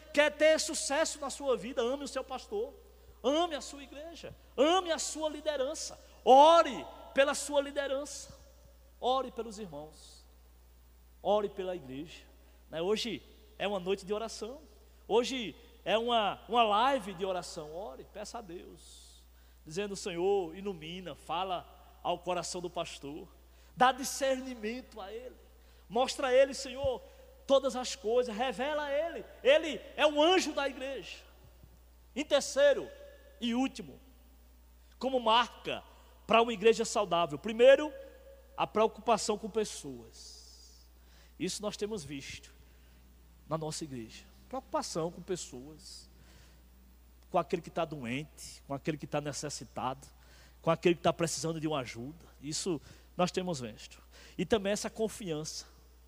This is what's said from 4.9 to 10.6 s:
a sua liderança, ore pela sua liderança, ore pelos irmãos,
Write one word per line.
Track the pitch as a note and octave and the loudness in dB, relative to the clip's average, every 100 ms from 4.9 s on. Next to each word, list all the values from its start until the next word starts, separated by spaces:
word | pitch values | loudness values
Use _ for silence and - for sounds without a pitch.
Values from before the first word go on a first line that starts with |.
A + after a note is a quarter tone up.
a | D4+ | -4
sua | - D4 D#4 | -4 -4 -6
liderança, | D4+ D4+ C#4+ C4 D#4+ - - - - | -4 -4 -2 -4 -4 -10 -12 -20 -2
ore | G3+ C4 D#4 E4+ D#4+ G3 - - - | 8 10 12 10 6 -2 -10 -14 -2
pela | - C#4+ | 2 2
sua | C4+ - C#4+ | 0 0 -2
liderança, | C#4+ C#4+ C#4 C4+ C#4+ - - - - - - - - - | 0 -4 -4 -4 -6 -12 -16 -20 -20 -20 -20 -20 -20 -4
ore | A#3+ C4 B3+ | 0 0 -2
pelos | - A3+ G3+ | -8 -10 -10
irmãos, | G3 C#3+ D#3 - - - - - - - | -12 -12 -16 -18 -20 -20 -20 -20 -20 -20